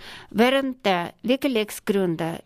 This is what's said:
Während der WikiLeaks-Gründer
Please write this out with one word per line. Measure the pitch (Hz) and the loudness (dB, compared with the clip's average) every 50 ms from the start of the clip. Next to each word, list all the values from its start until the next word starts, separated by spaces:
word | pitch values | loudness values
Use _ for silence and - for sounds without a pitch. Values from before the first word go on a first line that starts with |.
| - - - - - - | -20 -18 -18 -18 -16 -4
Während | - 202 226 254 269 277 269 262 254 - - | 0 2 4 4 4 2 0 -2 -4 -2 0
der | 208 185 175 175 - - _ - | 0 0 0 0 -4 -8 _ -2
WikiLeaks-Gründer | 196 254 269 - 285 254 220 214 208 - - - - 208 202 190 175 165 156 170 160 165 - - | 0 0 2 2 0 0 0 -2 -2 -6 -6 -2 0 0 2 2 2 0 0 -2 -4 -6 -8 -6